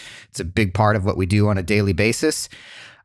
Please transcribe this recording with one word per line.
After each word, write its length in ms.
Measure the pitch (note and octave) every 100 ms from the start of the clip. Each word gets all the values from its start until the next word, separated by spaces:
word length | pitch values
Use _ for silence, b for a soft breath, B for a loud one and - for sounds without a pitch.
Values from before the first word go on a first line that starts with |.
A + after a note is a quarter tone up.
| B B B
It's 100 | -
a 60 |
big 300 | E2+ A2+ G2+
part 220 | F#2 G#2+ G#2+
of 100 | G2
what 100 | F2+
we 80 |
do 240 | F#2 G#2 G#2
on 80 | G2
a 60 |
daily 320 | F2 G#2 G2
basis. 560 | F2+ G#2+ - D#3 - - B B B B B